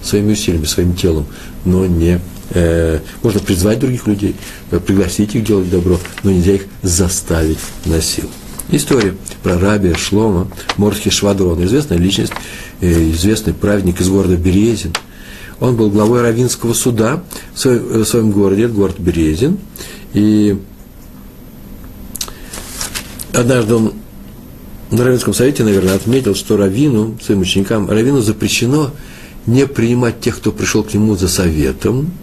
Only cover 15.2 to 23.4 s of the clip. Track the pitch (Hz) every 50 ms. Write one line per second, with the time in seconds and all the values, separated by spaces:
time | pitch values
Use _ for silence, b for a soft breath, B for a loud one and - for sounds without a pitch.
15.2 | B B B B B B B B 135 123 127 113 113 107 98 104 107 107 120 123
16.2 | 120 117 113 113 123 123 - - - 117 117 - - 127 120 107 110 110 139 175
17.2 | - B B B B B B - - 135 123 117 - - - 113 107 - - 120
18.2 | 113 110 101 98 101 98 98 98 113 120 117 101 98 92 90 - 87 87 82 85
19.2 | 82 78 76 80 117 151 190 - - - B B B B B B B B - 101
20.2 | 104 107 107 107 104 104 98 92 92 - - - - - - - - - - -
21.2 | - - - - - - - - - - - - - - - - - - - -
22.2 | - B B B B B B B B B B B B B B - - - - -
23.2 | - - - -